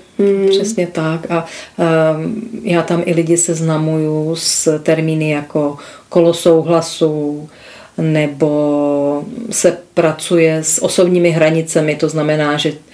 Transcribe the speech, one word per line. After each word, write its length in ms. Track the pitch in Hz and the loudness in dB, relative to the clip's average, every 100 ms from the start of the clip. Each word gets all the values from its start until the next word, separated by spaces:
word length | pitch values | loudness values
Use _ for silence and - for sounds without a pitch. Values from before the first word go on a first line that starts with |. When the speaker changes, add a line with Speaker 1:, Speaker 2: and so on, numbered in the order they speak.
| - - | -10 0
Speaker 1:
Mhm. 300 | 202 196 196 | 2 2 2
Speaker 2:
Přesně 360 | 196 202 - 175 | 2 0 -2 -4
tak. 340 | 170 160 165 - | -2 -4 -4 -4
A, 160 | 170 165 - - - | -4 -4 -12 -16 -2
ehm, 640 | 165 160 156 156 160 - - - | 2 4 2 0 -4 -6 -10 -8
já 200 | - 170 | -2 -2
tam 200 | 165 170 - | 0 -2 0
i 80 | |
lidi 220 | 165 160 170 | 0 2 0
seznamuju 1000 | - 160 160 156 156 160 156 156 156 160 | 0 -2 0 0 0 0 0 -2 -2 -4
s 420 | - - - 151 | -4 0 0 0
termíny 520 | 151 160 160 156 156 | 0 0 0 0 0
jako 480 | 147 147 156 147 147 - - - | -2 -2 -2 -2 -4 -14 -20 -2
kolo 260 | 180 170 | 2 4
souhlasu, 1120 | 170 180 165 156 170 160 - 160 151 147 147 156 - - - - - | 4 4 4 4 0 0 -2 -2 0 -4 -6 -12 -20 -20 -20 -16 -4
nebo 1300 | 160 156 147 139 151 147 147 147 143 143 143 147 - - - | 0 0 0 0 0 2 0 0 0 0 0 -2 -6 -10 -8
se 260 | - 180 - - | 0 0 0 -4
pracuje 600 | - 160 156 - 170 160 160 | 0 0 -2 -2 2 2 2
s 260 | 156 - | -2 -2
osobními 480 | - - 180 180 175 | 0 2 2 4 2
hranicemi, 680 | 160 156 165 160 160 151 151 | 4 2 2 0 0 0 0
to 120 | 156 | -2
znamená, 480 | 156 151 151 147 151 | 0 0 0 0 0
že, 160 | 156 151 - | -2 -6 -12